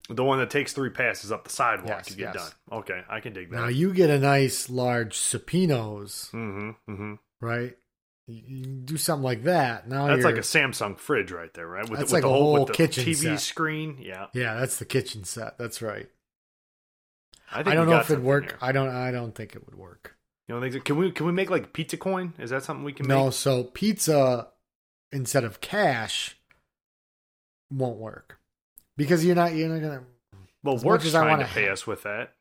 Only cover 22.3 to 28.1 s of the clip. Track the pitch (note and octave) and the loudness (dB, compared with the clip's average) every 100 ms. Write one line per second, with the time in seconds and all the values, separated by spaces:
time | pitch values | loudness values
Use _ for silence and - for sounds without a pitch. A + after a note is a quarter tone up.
22.3 | - A#2+ C3+ C3+ C#3 C#3+ C#3 C3+ C3+ C3+ | -8 -6 -4 -4 -8 -8 -4 2 4 4
23.3 | B2+ C#3 B2+ B2 - G#3 G3+ - D3 C3 | 2 0 0 -2 -2 -2 0 2 4 4
24.3 | A#2+ A2 _ _ _ _ _ _ C#3 B2+ | 2 -4 _ _ _ _ _ _ -6 0
25.3 | C#3 A#2+ - - G#3 F#3 A#2+ A2 - - | 0 0 -6 -4 2 2 2 -2 -4 -6
26.3 | - _ _ _ _ _ _ _ _ _ | -12 _ _ _ _ _ _ _ _ _
27.3 | _ _ _ _ C#3 B2+ G#2+ A2 | _ _ _ _ -4 -4 -4 -12